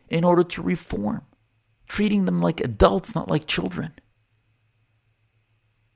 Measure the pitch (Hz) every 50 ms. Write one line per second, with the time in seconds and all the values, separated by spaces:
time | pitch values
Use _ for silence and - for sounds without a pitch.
0 | _ - - 165 170 180 175 170 175 175 - - 170 175 180 170 - - - 190
1 | 208 214 220 - - _ _ _ _ _ _ _ _ _ _ _ _ - - -
2 | 208 208 208 202 185 180 175 175 170 170 165 - - 123 110 - 190 185 196 190
3 | - - - 165 - 180 160 151 - - - - 175 185 180 - 185 165 - -
4 | - _ _ _ _ _ _ _ _ _ _ _ _ _ _ _ _ _ _ _
5 | _ _ _ _ _ _ _ _ _ _ _ _ _ _ _ _ _ _ _